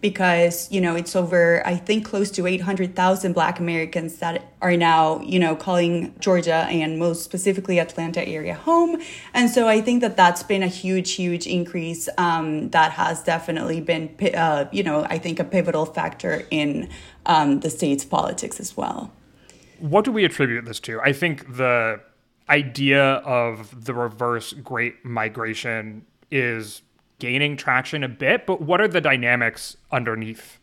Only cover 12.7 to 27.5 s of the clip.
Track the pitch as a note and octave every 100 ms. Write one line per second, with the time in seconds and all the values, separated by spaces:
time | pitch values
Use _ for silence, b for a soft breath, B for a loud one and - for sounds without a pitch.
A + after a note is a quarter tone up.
12.7 | E3 D#3+ - - E3 - D#3+ - D#3+ -
13.7 | E3 D#3 D#3+ D#3+ - G3 E3+ E3 D3+ C#3
14.7 | G3 F3+ D3+ - E3 F3 D#3 D3+ F#3+ F#3
15.7 | D#3 D#3 - E3 - - D3+ - D#3 D3
16.7 | D3 - B B B - E3 D3 C#3 D#3
17.7 | - D3 C#3 - D#3 - - - - -
18.7 | - - - - - _ b b b b
19.7 | b D#3+ F3+ G#3+ A3 F#3 - C#3 A#2 A#2
20.7 | A2 - A2+ C3 - F3 D3+ - B2 B2+
21.7 | A#2+ A2+ G#2+ _ _ _ _ - D3 C#3
22.7 | A#2+ C#3 C#3 C3+ C3+ C#3+ B2 A#2 A2 G#2+
23.7 | B2+ A2+ A#2+ A#2+ G#2+ A#2+ A#2 A2 D3+ B2
24.7 | B2 A#2+ - B2+ A#2 A2 A2 A2+ A2 B2
25.7 | A2+ A2 G#2+ - _ _ C#3 B2 A2+ G#2+
26.7 | - _ _ _ _ B2 B2+ D3